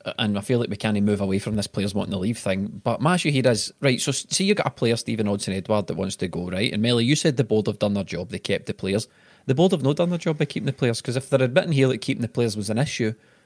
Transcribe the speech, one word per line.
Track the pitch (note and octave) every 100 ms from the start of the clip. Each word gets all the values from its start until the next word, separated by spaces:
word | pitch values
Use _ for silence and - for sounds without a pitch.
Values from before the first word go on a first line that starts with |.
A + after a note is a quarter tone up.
| - -
and | A2 G2+
I |
feel | G2+ B2
like | A#2
we | G2
can't | A2 G#2
move | G#2 G2+
away | G2 G2
from | A2 G#2+
this | G2
players | - G2 G2+
wanting | F2+
to | G2
leave | G2 A#2
thing, | G2+ F#2+ G2+ -
but | B2 A#2
my | D#3 F3+
issue | E3
here | C3+ B2+
is, | G#2+ - -
right, | C#3 B2+
so | -
s-, | C3+ -
see | -
you | F#3+
got | G#3 -
a |
player, | - A#2 A#2
Stephen | - A2+ G#2
Odsonne-Edouard, | G2+ - F#2+ F2+ G#2 F#2+
that | E2
wants | F#2+ -
to | F#2+
go, | D#2 F2+
right? | F#2 A2+
And | G#2
Melly, | A2+ A#2+ A#2
you | D3
said | E3 C3
the | B2
board | G#2+ G3+
have | G2+
done | G#2
their | G2+
job, | F#2+ - F#2
they | F2+
kept | - G2 -
the |
players. | - F#2+ G2+ - _ - - -
The | C3
board | F3+
have | F3
not | C3 D3+
done | F3
their | F3
job | F3 D3+
by | D3
keeping | - C#3
the |
players, | - B2+ A2+
'cause | - B2
if | -
they're | C3+
admitting | B2+ D3 -
here | C#3 C3
that | A2+
keeping | - B2
the | A2+
players | - A#2 G#2
was | G2+
an | A2
issue, | D3+ - A2 A2+ _ _